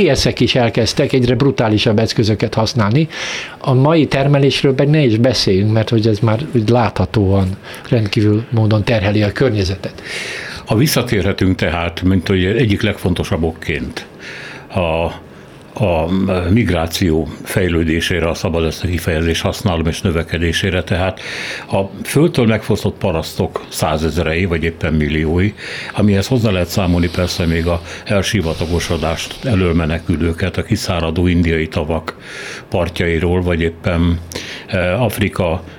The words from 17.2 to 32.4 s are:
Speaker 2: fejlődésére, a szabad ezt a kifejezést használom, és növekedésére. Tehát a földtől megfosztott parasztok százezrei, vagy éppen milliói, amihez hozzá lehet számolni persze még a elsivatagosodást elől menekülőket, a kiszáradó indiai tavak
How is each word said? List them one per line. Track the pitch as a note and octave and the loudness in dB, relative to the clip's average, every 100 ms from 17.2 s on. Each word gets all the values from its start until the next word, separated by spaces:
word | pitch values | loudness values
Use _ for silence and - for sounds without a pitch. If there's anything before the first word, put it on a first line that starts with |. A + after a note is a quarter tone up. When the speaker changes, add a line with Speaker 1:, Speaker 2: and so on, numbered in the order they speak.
| D2+ - | -2 -8
Speaker 2:
fejlődésére, | - G#2+ F2+ E2+ D#2+ E2 - F2 E2 | -4 -2 0 2 2 0 0 0 -2
a | |
szabad | D#2 F#2 E2 | -2 -2 0
ezt | D#2+ - | -2 -2
a | F2 | -4
kifejezést | E2 - D#2+ E2 D#2+ | -2 -2 0 0 0
használom, | G2 - G2 E2 D#2+ | -2 -2 -2 0 -2
és | D2+ | -2
növekedésére. | G2+ E2 D#2 E2 E2+ D#2 G2 F2 | -2 -2 -2 -2 -2 0 0 -2
Tehát | - F2 F#2 - - - - - - | -2 -2 -2 -4 -10 -10 -10 -10 -4
a | G2+ G2 - | -2 -2 -6
földtől | - C#3 E3 D3+ A2 | -2 2 2 2 2
megfosztott | G#2+ - G#2 G2+ - | 2 0 -2 -2 -2
parasztok | G2+ E2 D#2 - F#2+ - - | -2 -2 -4 -4 -4 -4 -10
százezrei, | - E2 D#2 D#2+ D2+ D#2+ E2 | -4 -2 0 0 0 -2 0
vagy | F#2+ E2 | 0 0
éppen | E2 - E2+ | -2 -4 -2
milliói, | D#2 D2 D#2 D#2 F2 G2+ - - - - | 0 0 0 0 2 0 -2 -12 -12 -8
amihez | - G#2 G2 - | 0 2 2 2
hozzá | C3 A2 | 0 2
lehet | F#2 F2 | 0 0
számolni | - F2 F2 E2+ | 0 2 2 0
persze | - F2 - E2+ | 0 -2 0 0
még | E2 E2 | 0 0
a | E2+ - - | -2 -4 -12
elsivatagosodást | - G2+ F2+ G#2 E2 D#2+ E2 E2+ - E2 D#2 E2 - - | -2 -2 0 0 0 -2 -2 -2 -2 -2 -2 -4 -8 -8
elől | C3+ F#2+ F2 | -2 0 2
menekülőket, | E2 D#2 E2+ - E2+ F2 E2 F2+ F#2 | 2 0 -2 -2 -2 0 -2 -4 -4
a | |
kiszáradó | - G2+ - F2 E2 E2+ F2+ | -2 -2 -2 -2 -2 0 2
indiai | F2 E2 E2 D#2+ | 2 2 0 -2
tavak | F2 D2+ D#2+ - - - - | -4 -2 -4 -6 -12 -14 -14